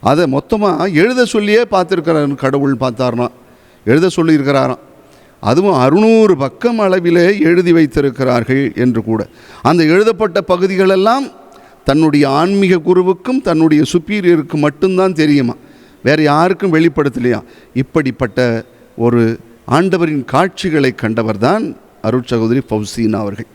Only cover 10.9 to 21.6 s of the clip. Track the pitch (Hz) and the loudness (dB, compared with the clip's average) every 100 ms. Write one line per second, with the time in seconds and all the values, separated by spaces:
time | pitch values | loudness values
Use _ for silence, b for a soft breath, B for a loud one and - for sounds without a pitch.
10.9 | 190 202 254 277 - - B B B - | 2 2 0 -4 -12 -20 B B B -2
11.9 | 143 160 147 139 139 175 196 196 180 151 | 2 2 2 2 0 0 0 2 0 2
12.9 | 185 185 185 - 262 233 160 160 151 147 | 0 2 -2 -2 -4 -2 0 2 2 2
13.9 | 175 156 208 180 170 143 156 147 143 190 | -2 -2 -2 2 0 0 -2 -2 -2 -2
14.9 | 185 190 160 156 143 120 - B B B | 0 -2 0 2 2 0 -4 B B B
15.9 | B 120 151 151 147 175 185 196 160 165 | B -2 0 2 2 0 0 0 2 0
16.9 | 156 143 123 120 120 - B B 123 139 | 0 -4 -2 -2 -2 -6 B B -6 -2
17.9 | 165 135 120 120 110 123 113 - b b | -2 -4 -4 -6 -2 -2 -2 -8 b b
18.9 | - 117 120 113 117 - - - 139 185 | -2 0 2 0 -2 -12 -20 -2 0 0
19.9 | 175 170 151 123 135 147 - 190 156 135 | 0 -2 -4 -2 -2 -2 -2 -4 0 -2
20.9 | 107 113 117 110 104 120 208 | -2 -4 -2 -2 -2 0 0